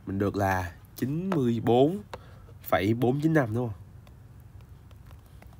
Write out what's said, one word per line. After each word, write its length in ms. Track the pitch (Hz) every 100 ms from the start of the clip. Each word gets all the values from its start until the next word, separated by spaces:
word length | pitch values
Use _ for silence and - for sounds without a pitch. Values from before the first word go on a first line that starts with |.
| -
Mình 140 | 98
được 160 | 101 92
là 360 | 98 92 90 - - -
chín 340 | 123 151 185
mươi 320 | 175 123 117
bốn 380 | 110 120 143 196 - - - - - -
phẩy 300 | - 82 95
bốn 280 | 117 117 139
chín 120 | 151
năm 200 | 156 120
đúng 140 | 113 123
không? 120 | 101 - - - - - - - - - - - - - - - - -